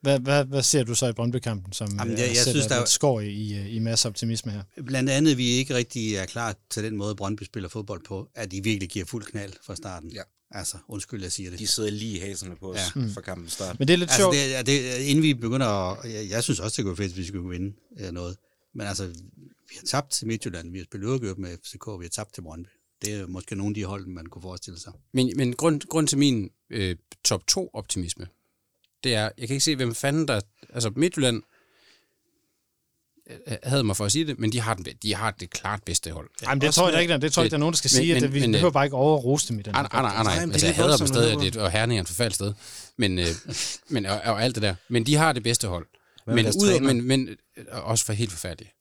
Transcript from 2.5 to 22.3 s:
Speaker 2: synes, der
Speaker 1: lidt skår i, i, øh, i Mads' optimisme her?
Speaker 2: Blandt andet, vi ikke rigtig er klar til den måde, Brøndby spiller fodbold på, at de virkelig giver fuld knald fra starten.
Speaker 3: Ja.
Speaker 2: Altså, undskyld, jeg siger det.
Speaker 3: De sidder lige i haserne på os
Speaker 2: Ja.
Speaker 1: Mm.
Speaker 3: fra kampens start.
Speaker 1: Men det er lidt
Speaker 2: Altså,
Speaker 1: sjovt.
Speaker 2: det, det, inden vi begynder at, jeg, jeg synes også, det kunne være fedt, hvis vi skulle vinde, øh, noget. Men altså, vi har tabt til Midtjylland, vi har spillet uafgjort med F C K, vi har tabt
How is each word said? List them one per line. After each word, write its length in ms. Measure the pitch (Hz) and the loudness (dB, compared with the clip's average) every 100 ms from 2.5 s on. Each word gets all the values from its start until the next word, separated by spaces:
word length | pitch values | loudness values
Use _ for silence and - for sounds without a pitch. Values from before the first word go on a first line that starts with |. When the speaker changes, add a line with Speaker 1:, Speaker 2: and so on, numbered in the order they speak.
Speaker 2:
synes, 140 | 143 131 | 2 2
der 120 | 123 | 2
Speaker 1:
lidt 100 | 120 | 2
skår 320 | - 147 120 | 4 4 2
i, 80 | 104 | -2
i, 260 | 104 107 104 | -6 -6 -4
øh, 160 | 101 | -4
i 40 | 113 | -2
Mads' 280 | 113 113 120 | 0 0 0
optimisme 460 | 107 113 113 120 | -2 -2 -2 -4
her? 100 | 104 98 - | -8 -10 -14
Speaker 2:
Blandt 260 | 131 131 131 | -4 -2 2
andet, 260 | 135 156 131 | 4 4 4
vi 80 | 123 | 4
ikke 280 | 123 131 | 2 2
rigtig 400 | 127 120 123 110 | 0 0 -2 -2
er 120 | 101 92 | -2 -4
klar 300 | 117 117 101 _ | -4 -6 -6 _
til 120 | - | -6
den 120 | 110 107 | -4 -4
måde, 180 | 101 | -4
Brøndby 280 | 98 101 104 | -4 -4 -4
spiller 260 | 98 - 90 | -8 -10 -8
fodbold 360 | 110 104 95 | -8 -8 -10
på, 240 | - 95 76 | -8 -10 -10
at 160 | - 104 | -10 -8
de 120 | 95 | -4
virkelig 260 | 98 107 92 | -2 -2 -2
giver 160 | 104 | -6
fuld 200 | 90 120 | -6 -8
knald 280 | 101 110 101 - - | -8 -10 -10 -14 -14
fra 100 | 104 | -12
starten. 340 | 98 90 80 | -10 -12 -14
Speaker 3:
Ja. 100 | 101 - _ _ | -14 -16 _ _
Speaker 2:
Altså, 260 | 104 87 - - | -10 -8 -10 -10
undskyld, 340 | 107 - 113 | -12 -10 -10
jeg 100 | 90 | -8
siger 180 | - 92 | -8 -8
det. 80 | 87 | -8
Speaker 3:
De 80 | 107 | -2
sidder 240 | - 107 | 0 -2
lige 260 | 104 110 98 | -4 -6 -8
i 40 | |
haserne 360 | 95 95 95 87 | -8 -10 -12 -12
på 160 | 95 | -10
os 60 | 92 90 139 | -4 -4 -2
Speaker 2:
Ja. 40 | |
Speaker 1:
Mm. 100 | 117 | -4
Speaker 3:
fra 100 | 98 | -4
kampens 320 | 95 92 85 | -10 -12 -10
start. 260 | - 95 107 | -8 -8 -2
Speaker 1:
Men 100 | 135 | 4
det 60 | |
er 40 | 175 | 4
lidt 120 | 175 | 6
Speaker 2:
Altså, 120 | 131 | 6
Speaker 1:
sjovt. 120 | 190 | 6
Speaker 2:
det, 320 | 147 135 131 123 | 6 2 0 2
det, 320 | 139 127 127 | 2 2 -2
inden 240 | 139 143 | 4 6
vi 120 | 156 | 6
begynder 320 | 131 117 131 127 | 4 0 0 2
at, 460 | 101 92 98 120 | 2 0 -4 -8
jeg, 180 | 107 104 | -10 -4
jeg 140 | 107 | -2
synes 160 | 117 147 | 0 -2
også, 160 | 98 - | -2 -4
det 80 | |
kunne 140 | 101 87 | -4 -2
være 80 | 101 | -4
fedt, 40 | |
hvis 80 | 90 | -4
vi 60 | 87 | -8
skulle 200 | 98 87 | -6 -8
vinde, 280 | 87 95 98 _ 202 | -6 -6 -8 _ -14
øh, 100 | 95 | -10
noget. 240 | 87 87 95 _ _ _ | -8 -10 -10 _ _ _
Men 120 | - 101 | -10 -8
altså, 200 | 98 95 85 90 - - _ _ | -6 -8 -10 -18 -20 -20 _ _
vi 60 | - | -12
har 80 | - | -2
tabt 240 | 135 143 | -2 -2
til 160 | - 113 | -4 -4
Midtjylland, 460 | 110 - 87 85 | -4 -6 -8 -10
vi 60 | 92 | -12
har 60 | |
spillet 240 | 87 101 101 | -12 -8 -4
uafgjort 300 | 135 113 95 | -2 -4 -6
med 180 | 95 85 | -8 -10
F 20 | - | -14
C 60 | |
K, 140 | - - 98 | -14 -12 -12
vi 40 | |
har 40 | 85 | -8
tabt 220 | - 107 | -8 -8